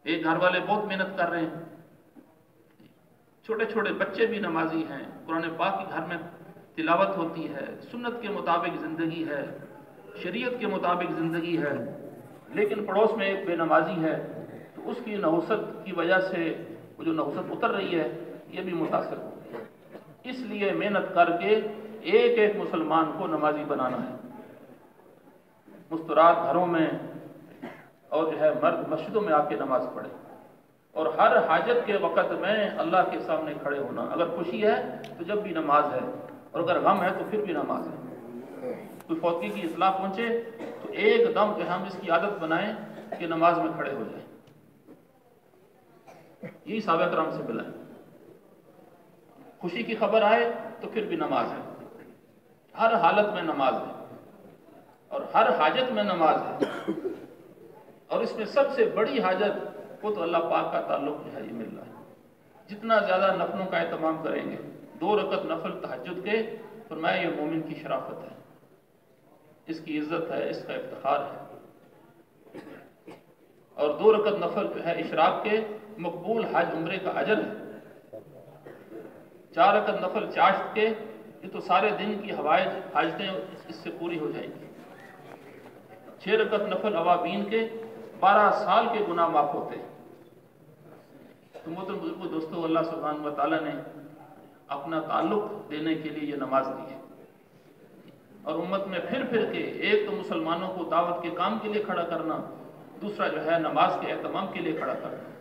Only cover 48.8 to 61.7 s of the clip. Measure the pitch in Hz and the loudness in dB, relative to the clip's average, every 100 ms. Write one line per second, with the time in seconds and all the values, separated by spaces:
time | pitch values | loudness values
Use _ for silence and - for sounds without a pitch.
48.8 | - - - - - - - - 175 233 | -20 -20 -20 -20 -20 -20 -20 -10 -8 -6
49.8 | 226 214 202 220 208 233 233 - - - | -4 0 4 4 6 6 4 -2 -8 -10
50.8 | 202 - - 170 147 131 117 113 - - | -6 -4 -2 -2 0 0 0 -4 -10 -14
51.8 | - - - - _ _ _ _ _ - | -16 -18 -20 -20 _ _ _ _ _ 2
52.8 | 226 220 170 196 208 180 165 143 131 - | 4 6 6 6 4 2 -2 2 2 2
53.8 | - - - - - - - - - - | -4 -10 -14 -18 -20 -20 -20 -20 -20 -20
54.8 | - - _ 139 - - 226 - 156 160 | -20 -20 _ -6 2 4 6 6 4 4
55.8 | - 214 202 175 160 139 - - - - | 0 2 2 4 6 4 0 -2 -2 -2
56.8 | - - 370 - - - - - - - | -4 -4 -4 -6 -12 -20 -20 -20 -20 -20
57.8 | - - _ 175 226 - 208 - 277 - | -20 -20 _ -2 -2 -4 0 4 4 4
58.8 | 220 185 220 269 185 185 202 - - - | 2 4 2 2 2 2 2 0 -6 -10
59.8 | - - 208 202 170 165 170 160 165 - | -16 -8 -4 -2 2 2 2 2 2 -2
60.8 | - 143 143 151 - 143 135 117 107 | 0 -2 -2 -6 -8 -10 -10 -8 -10